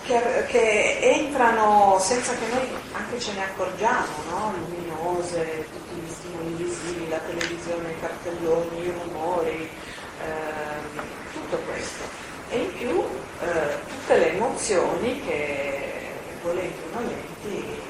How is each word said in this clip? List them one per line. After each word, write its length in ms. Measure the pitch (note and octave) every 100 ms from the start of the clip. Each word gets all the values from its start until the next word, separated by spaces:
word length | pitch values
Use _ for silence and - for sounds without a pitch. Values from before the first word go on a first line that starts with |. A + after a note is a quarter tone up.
che, 420 | - A#3+ A#3+ F3+ -
che 500 | B3 A3+ G#3+ C#3 -
entrano 960 | B3 D4 D4 C4+ A#3 A3+ G#3+ G#3 G3+ F#3+
senza 320 | - B3 B3
che 140 | A#3+ A3+
noi 140 | B3 B3+ - -
anche 260 | - G#3 A#3+
ce 140 | -
ne 140 | G3 F#3+
accorgiamo, 600 | - F3+ E3 G#3+ A#3 - - D#3+
no? 240 | F3+ G#3+ F#3+
Luminose, 1080 | E3 F3 E3 D#3+ E3+ F3+ F3 E3+ D#3+ D#3+ D#3
tutti 240 | - - E3+
gli 160 | E3
stimoli 520 | E3 F3 E3+ E3 E3+
visivi, 440 | F3 E3+ D#3+ F3 E3
la 100 | D#3+
televisione, 720 | D#3+ E3+ E3 E3+ E3+ E3+ E3
i 80 | D#3+
cartelloni, 840 | E3 F3 F3 E3+ E3 E3 E3+ E3+
i 80 | F3
rumori, 760 | F3 E3+ D#3 E3 F3+ D#3+ D#3+ D#3+ - - - - -
ehm, 760 | D#3 D#3 D#3 D3+ D3+ D3+ D3+ - - - -
tutto 260 | - - E3
questo. 460 | - - - - - - - - -
E 80 | B3
in 160 | F#4+
più, 340 | - A#3+ - - - - -
eh, 360 | E3+ E3+ D3 C#3+ -
tutte 300 | - - A3
le 160 | E3
emozioni 920 | F3 A#3+ - - F#3 C#3+ F3 A#3 C#4
che, 880 | - D3+ D3 C#3+ C#3 C#3 - - - - - -
volenti 400 | E3+ F3+ F3+ F3
o 140 | - A#3
nolenti 840 | A3 - - - - G#3 A3 -